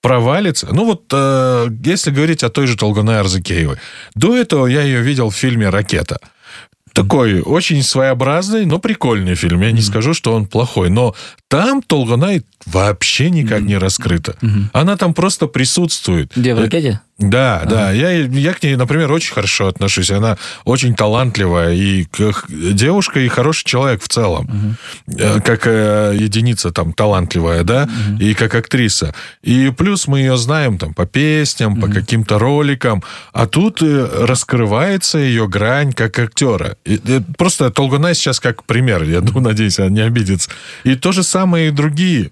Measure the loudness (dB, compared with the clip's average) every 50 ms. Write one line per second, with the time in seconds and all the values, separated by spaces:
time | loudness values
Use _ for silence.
0 | 2 2 2 2 2 2 2 0 0 -2 -2 -4 -4 -2 0 0 2 2 0 -2
1 | _ _ -2 0 0 2 2 2 2 2 0 0 0 -2 -4 -4 -2 -2 -2 0
2 | -2 -2 0 0 0 0 0 0 -2 -2 0 0 0 0 0 0 0 0 0 2
3 | 2 2 2 2 0 0 -2 -2 -4 -2 -2 -2 -2 -2 -4 -6 -12 -18 -20 -20
4 | -20 -12 _ 0 2 2 4 2 2 0 2 2 2 2 2 2 2 2 0 0
5 | 0 0 0 0 -2 -2 -2 -2 -2 0 0 2 0 2 0 0 -2 -2 -2 -4
6 | -2 -4 -6 -10 -10 -16 _ _ _ -20 -20 -20 -20 _ _ _ _ -6 _ 0
7 | 0 2 2 2 4 4 2 0 0 0 0 0 0 0 0 0 0 0 0 0
8 | 2 0 0 0 0 0 0 0 -2 0 -2 0 0 0 0 0 0 -2 -4 0
9 | 0 0 0 0 0 0 -2 0 0 0 2 2 2 2 2 2 2 2 0 0
10 | 0 0 -2 0 0 0 0 0 -2 -2 -2 -2 -2 0 0 0 0 2 2 2
11 | 2 0 -2 -6 -16 -20 -20 _ _ _ 0 2 2 2 0 -2 0 _ 0 0
12 | 2 0 0 0 2 2 0 -2 -2 _ _ _ -14 -4 -2 0 2 2 0 0
13 | -2 -4 0 0 0 2 2 0 0 0 0 0 0 0 0 0 0 0 -2 -2
14 | -2 0 -2 -2 -2 -6 -8 -4 -2 0 0 0 0 0 0 2 2 2 0 0
15 | 0 -2 0 0 0 0 0 -2 -4 -4 -2 -2 -2 0 0 0 0 -2 -2 -4
16 | -4 -2 -2 -2 -2 -2 -2 0 0 2 2 2 0 0 0 0 0 0 -2 -4
17 | -6 _ _ _ 0 2 2 2 2 2 0 0 0 0 0 2 2 2 0 0
18 | 2 2 2 0 0 0 0 0 0 0 0 0 0 0 2 0 0 0 0 0
19 | 2 2 0 0 -2 -2 -4 -4 -2 -2 -2 0 0 -2 -2 -2 -2 -2 0 0
20 | 0 0 0 0 2 0 0 -2 -6 -16 -16 -10 -2 -2 0 2 2 0 2 2
21 | 2 0 2 2 0 0 0 0 0 2 2 2 2 2 2 2 2 2 2 0
22 | -2 -4 -2 -2 0 0 0 -2 -6 -10 -10 -6 -2 0 2 2 2 2 2 2
23 | 0 0 0 0 0 0 0 0 0 0 0 -2 -4 -2 -2 0 0 0 -2 -2
24 | -4 -4 -2 0 0 0 0 -2 -4 -4 -4 -4 -2 -4 -4 -6 -10 -18 -18 -18
25 | _ -12 -6 -2 0 0 0 2 2 0 0 0 2 0 2 2 2 2 2 2
26 | 2 0 0 0 0 0 0 0 0 0 0 0 -2 -4 -2 -2 -4 -4 -2 0
27 | 0 2 2 2 0 0 -2 -2 0 0 0 0 2 2 2 2 0 0 -2 -4
28 | -2 -2 -2 0 2 0 2 2 0 0 0 -2 -2 0 -2 0 0 0 0 -2
29 | -4 -4 -6 -10 -14 -20 -20 _ -2 2 2 4 4 2 2 0 0 0 0 -2
30 | 0 0 0 2 2 2 2 0 0 0 0 0 0 0 -2 -2 -4 -8 -4 -4
31 | -4 -2 0 0 0 2 2 0 0 -2 -2 -2 -2 0 0 0 0 0 0 -2
32 | -2 0 0 -2 0 0 0 2 2 2 2 2 2 0 -2 0 0 -2 -2 -2
33 | -4 -8 -16 -18 -20 -10 _ -2 -2 0 2 2 2 2 2 2 0 2 2 2
34 | 0 0 0 0 0 0 0 0 -2 -2 0 0 2 2 0 0 0 0 0 -2
35 | -2 -2 0 0 0 2 2 0 0 0 0 0 0 0 0 0 0 -2 0 -2
36 | -2 -2 0 -2 -2 -2 _ 0 0 2 2 0 -2 -4 -8 _ _ -2 -2 -2
37 | 0 0 0 0 0 -2 -2 0 0 0 2 0 0 0 0 0 0 0 0 0
38 | 2 0 0 0 0 -2 -2 -2 -2 -2 -4 -4 -6 -2 0 0 2 2 2 0
39 | 0 0 0 2 2 2 2 2 0 0 0 0 0 0 0 0 0 2 2 2
40 | 2 2 0 0 0 0 0 -2 -2 -6 -10 -18 -18 -20 -20 -4 0 0 0 2
41 | 0 0 0 0 0 0 0 0 2 2 2 2 2 0 0 0 0 0 0 0
42 | 0 2 2 0 0 -2